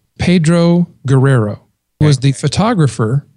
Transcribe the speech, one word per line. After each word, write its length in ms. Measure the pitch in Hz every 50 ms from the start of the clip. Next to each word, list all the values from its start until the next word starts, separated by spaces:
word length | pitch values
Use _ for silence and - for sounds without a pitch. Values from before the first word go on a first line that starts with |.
| _ _ _ -
Pedro 680 | - 175 180 185 151 160 175 170 170 170 170 175 175 - - _ -
Guerrero, 580 | 123 139 131 131 139 135 120 107 104 104 - _ _ _ _ _ _ _ -
who 60 | 151
was 140 | 151 143 -
the 120 | - 139 135
photographer 960 | - - 143 - - 196 226 247 180 151 120 - - 113 107 127 143 - _ _